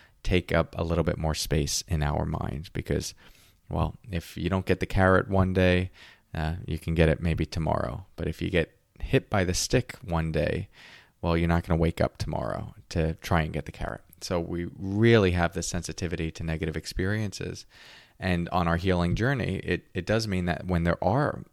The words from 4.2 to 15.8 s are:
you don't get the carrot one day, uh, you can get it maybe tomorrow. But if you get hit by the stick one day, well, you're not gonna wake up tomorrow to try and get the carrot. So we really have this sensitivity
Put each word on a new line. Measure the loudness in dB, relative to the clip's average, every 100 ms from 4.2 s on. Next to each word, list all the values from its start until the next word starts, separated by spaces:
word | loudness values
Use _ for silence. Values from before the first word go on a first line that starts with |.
| -8 -6
you | -2
don't | -2 0
get | -2
the | 0
carrot | 4 6 6 4
one | 2 2
day, | 4 4 4 0 -8 -20 -20 _ -4
uh, | -4 -4 -6
you | -6
can | -2
get | 4 4
it | 4
maybe | 0 0 -2
tomorrow. | -2 -2 0 -2 -6 -12 -8
But | -6
if | -4
you | 0
get | 0 0 _ _ -12
hit | 0 0 2
by | 0
the | 0 0
stick | 0 0 -2 -12
one | -4 -2 0
day, | 0 0 -2 -6 -14 -20 -20 _ _
well, | 0 2
you're | 2
not | 0 2
gonna | 2
wake | 2 2
up | -2 -2
tomorrow | -6 -4 -4 -6 -8 -14 -6
to | -2 -2 -2
try | 0 0
and | 0
get | -4 -8
the |
carrot. | -10 -8 -8 -14 -16
So | -4 -4
we | -2 -4 -6 -6
really | -4 4 6 8 6
have | 4 2
this | 0 -4
sensitivity | -6